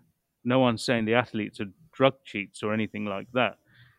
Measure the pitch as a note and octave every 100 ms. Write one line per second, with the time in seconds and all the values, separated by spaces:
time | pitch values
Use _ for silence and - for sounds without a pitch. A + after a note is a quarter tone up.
0 | _ _ _ _ A#2+ C3 B2 A2+ - A#2+
1 | G#2+ A#2 A#2 A2 G#2 - G2+ - _ -
2 | C3+ - - G#2 F#2+ - G#2+ G#2+ G#2 G#2+
3 | G#2 G2 A2 A#2+ A2 - _ - -